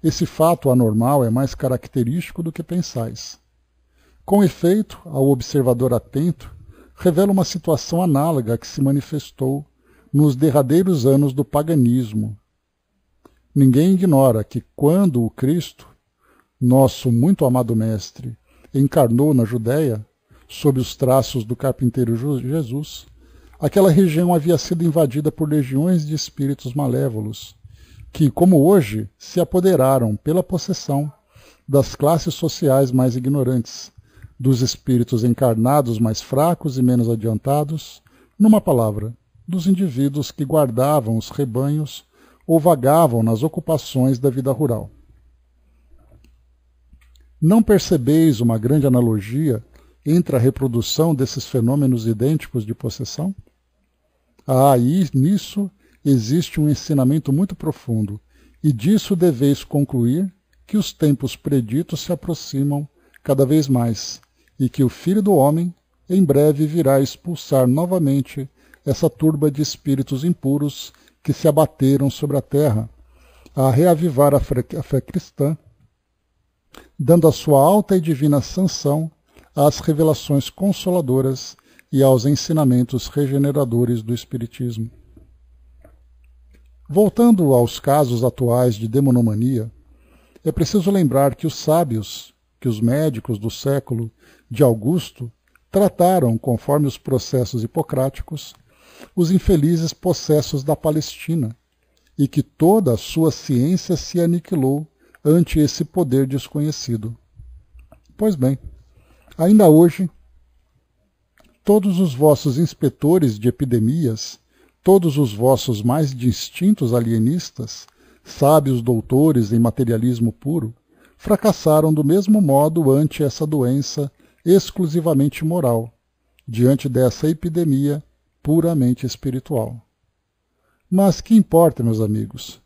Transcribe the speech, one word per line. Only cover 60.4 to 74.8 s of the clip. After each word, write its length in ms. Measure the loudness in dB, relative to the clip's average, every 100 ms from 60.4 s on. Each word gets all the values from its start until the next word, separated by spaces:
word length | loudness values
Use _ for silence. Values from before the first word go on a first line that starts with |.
| _ _ _
que 120 | -4
os 160 | -4
tempos 420 | -2 0 0 -2 -8
preditos 640 | -4 -2 -2 -4 -4 -8
se 120 | -6
aproximam 760 | -8 -6 -10 -8 -4 -2 -4 -8 _ _ _
cada 240 | -4 0 2
vez 220 | 2 2
mais, 540 | 0 0 -4 -8 -16 _ _ _ _
e 100 | -4
que 140 | 0
o 60 | -2
Filho 320 | -2 -2 0
do 120 | 2
Homem 400 | 2 2 2 -4 -8 _ _ _
em 140 | 0
breve 420 | 2 4 2 2 -2
virá 340 | 0 2 2
expulsar 680 | 0 -6 -12 -10 -2 0 2
novamente 800 | 0 0 -2 0 -2 -4 -10 -14 _ _ _ -6
essa 240 | -2 -2
turba 420 | 0 -2 2 0
de 100 | 0
espíritos 640 | -6 -6 -4 -4 -2 -4
impuros 680 | -4 -2 -2 -2 -4 -8 -18 _ _ _
que 100 | -6
se 160 | -2 0
abateram 640 | 2 0 _ 2 2 0
sobre 280 | -4 -4 -4
a 40 |
terra, 480 | -2 0 0 0 -4 _ _ _ _ _ _ -2
a 140 | 2
reavivar 640 | 4 4 2 0 2 4
a 60 | 4
fé, 260 | 0 -4 -6
a 40 | -8